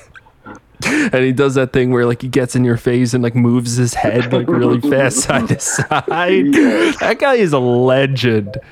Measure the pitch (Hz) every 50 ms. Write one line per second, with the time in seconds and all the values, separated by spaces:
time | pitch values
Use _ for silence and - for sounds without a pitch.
0 | - - - - - _ _ _ - - - - - _ _ - - 214 262 302
1 | 294 240 - 127 127 131 131 123 143 139 127 135 131 123 - 135 123 123 127 120
2 | 120 120 120 117 - 127 120 139 127 123 - 127 127 123 117 117 - 131 120 123
3 | 127 120 117 127 120 120 117 123 120 120 120 127 120 120 117 123 123 117 - -
4 | - 113 107 123 120 120 127 123 123 - - 123 123 120 123 120 120 147 139 135
5 | 139 127 117 - - - 151 131 117 110 - - - - - - 139 - 156 147
6 | - - - 165 175 180 190 - 269 285 277 320 294 254 220 262 339 330 285 -
7 | - - 226 - - 277 262 240 208 175 147 135 123 123 120 123 127 131 127 135
8 | 139 135 135 127 117 123 113 107 104 98 - - - -